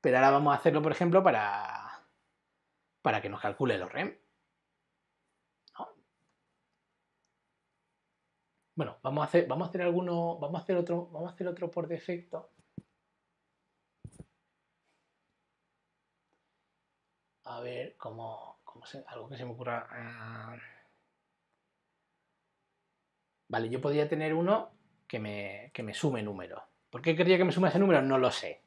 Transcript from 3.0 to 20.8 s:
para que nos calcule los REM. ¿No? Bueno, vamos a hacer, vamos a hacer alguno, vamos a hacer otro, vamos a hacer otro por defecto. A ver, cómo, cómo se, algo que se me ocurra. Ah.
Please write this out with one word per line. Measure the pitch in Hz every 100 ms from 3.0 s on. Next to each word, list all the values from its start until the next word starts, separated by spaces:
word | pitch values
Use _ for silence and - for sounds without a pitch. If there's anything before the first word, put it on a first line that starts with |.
para | - 110
que | 101
nos | 101
calcule | 107 101 131 101
los | 90
REM. | 127 180 - _ _ _ _ _ _ _ _ _ _ _ _ _ _ _ -
¿No? | - - _ _ _ _ _ _ _ _ _ _ _ _ _ _ _ _ _ _ _ _ _ _ _ _ _ _ _
Bueno, | - 151 -
vamos | 131 143
a | 147
hacer, | 170 170
vamos | - 175
a |
hacer | 180
alguno, | 175 175 180 170 170 170
vamos | 143 170
a |
hacer | 170 185
otro, | 175 170 175
vamos | 160 170
a |
hacer | 175 180
otro | 175 170
por | 175 160
defecto. | 170 - 175 175 - - _ _ - - _ _ _ _ _ _ _ _ _ _ _ - - - _ _ _ _ _ _ _ _ _ _ _ _ _ _ _ _ _ _ _ _ _ _ _ _ _ _ _ _ _ _ _ -
A | 120
ver, | 123 123 - -
cómo, | 113 113 113 110 - -
cómo | - 117
se, | - 139 131
algo | 123 120
que | 135
se |
me | 123
ocurra. | 117 123 117 -
Ah. | 120 117 117 110 113 110 120 - -